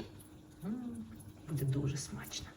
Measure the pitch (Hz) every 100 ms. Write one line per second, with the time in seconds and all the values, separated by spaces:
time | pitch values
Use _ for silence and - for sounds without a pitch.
0 | - - - - - - 180 247 247 233
1 | - - - - - 147 135 135 139 135
2 | - - - - -